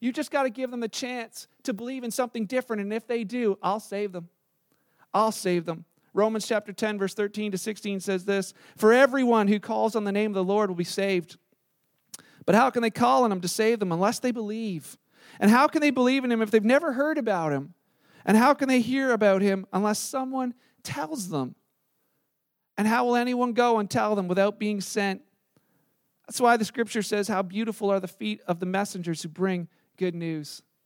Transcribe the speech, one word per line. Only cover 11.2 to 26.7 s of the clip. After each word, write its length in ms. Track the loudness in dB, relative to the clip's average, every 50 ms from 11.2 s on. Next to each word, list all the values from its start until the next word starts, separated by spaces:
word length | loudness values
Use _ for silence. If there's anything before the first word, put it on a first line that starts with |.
| -2 -4 -10 -20 _ _ _ _ _ _ _ _ _ _ _ _ _ _ -20 -20 -20 _ _ -6 0
But 80 | 2 4
how 160 | 4 4 4
can 100 | 2 0
they 100 | -2 -2
call 340 | 0 2 2 4 4 4 2
on 80 | 2
him 100 | 0 -2
to 60 | -4 -4
save 300 | -2 0 0 0 0 0
them 140 | -2 -2
unless 280 | 0 0 0 0 0 -2
they 100 | -4 -4
believe? 680 | -4 -4 -6 -8 -8 -6 -6 -6 -6 -8 -10 -12 -18 -20 _ _ _ _ -20 -20 -6 0
And 120 | 4 6
how 180 | 6 6 6 4
can 140 | 2 2
they 80 | 2 2
believe 340 | 2 2 2 2 2 2 0
in 80 | 0
him 80 | 0 0
if 100 | 2 2
they've 140 | 2 4 4
never 300 | 4 4 4 2 0 -2
heard 240 | 0 0 0 0 0
about 340 | 0 0 0 0 0 0
him? 220 | -2 -2 -4 -8 -14 _ _ _ _ _ _ _ _ -6 0
And 140 | 4 4 6
how 160 | 6 6 4
can 140 | 4 2 2
they 120 | 2 2
hear 320 | 2 0 0 0 0 2
about 300 | 2 4 4 4 4 4
him 240 | 2 2 0 -2 -4 -4
unless 280 | -2 0 0 0 0 -2
someone 560 | -4 -6 -6 -6 -6 -4 -4 -4 -4 -4 -6 _ _ _ _ _
tells 460 | -14 -10 -8 -8 -8 -6 -6 -8 -6 -4
them? 280 | -4 -4 -4 -6 -8 _ _ _ _ _ _ _ _ _ _ _ _ _ _ _ _ _ _ _ _ _ _ _ _ -2
And 100 | 0 2
how 160 | 2 2 2
will 120 | 2 2
anyone 360 | 2 2 0 0 0 0 0
go 260 | 2 2 4 4 4 2
and 120 | 0 0
tell 240 | 0 0 0 0 0
them 140 | 0 -2 0
without 300 | 2 2 2 2 0 -2
being 220 | -4 -4 -4 -4
sent? 400 | -6 -6 -4 -2 -2 -2 -4 -6 -10 _ _ _ _ _ _ _ _ _ _ _ _ _ _ _ _ _ _ _ _
That's 140 | -12 -4 2
why 160 | 4 4 4
the 80 | 4 2
scripture 380 | -2